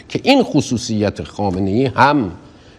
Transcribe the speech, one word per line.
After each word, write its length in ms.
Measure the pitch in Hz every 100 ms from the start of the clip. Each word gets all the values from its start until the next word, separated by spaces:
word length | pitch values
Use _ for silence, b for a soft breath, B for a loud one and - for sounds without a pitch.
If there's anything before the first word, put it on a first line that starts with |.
| -
که 120 | 131
این 200 | 220 269
خصوصیت 800 | 220 147 - 113 - 110 101 -
خامنه‌ای 640 | - - 101 90 98 104 135
هم 460 | 98 135 147 98 87 B B B